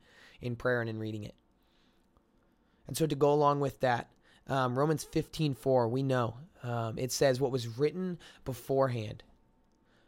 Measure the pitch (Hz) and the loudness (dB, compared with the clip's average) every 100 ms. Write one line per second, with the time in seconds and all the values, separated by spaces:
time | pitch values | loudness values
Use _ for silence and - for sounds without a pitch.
0 | _ - - - 123 117 127 123 113 110 | _ -20 -20 -10 -8 -2 0 0 0 -4
1 | 110 107 104 - _ _ _ _ _ _ | -6 -6 -10 -16 _ _ _ _ _ _
2 | _ _ _ _ _ _ _ _ - 135 | _ _ _ _ _ _ _ _ -10 -2
3 | 156 139 147 147 143 143 139 - 127 117 | 0 4 4 6 4 4 -2 0 0 0
4 | - _ _ _ - 135 127 127 151 151 | -4 _ _ _ -4 0 0 2 2 0
5 | - 160 - - 151 131 135 127 113 131 | -2 -4 -4 -2 -2 0 2 4 4 0
6 | 135 127 113 123 165 - 120 117 113 110 | 0 2 0 -4 -18 -12 -6 -4 -4 -4
7 | 127 - 139 127 135 127 117 113 151 180 | -4 2 2 4 0 0 -4 -2 -2 -2
8 | 185 170 - - - 123 - 135 131 120 | -8 -8 -14 -14 -12 -10 -2 2 2 0
9 | 107 110 - _ _ _ _ _ _ _ | -6 -12 -18 _ _ _ _ _ _ _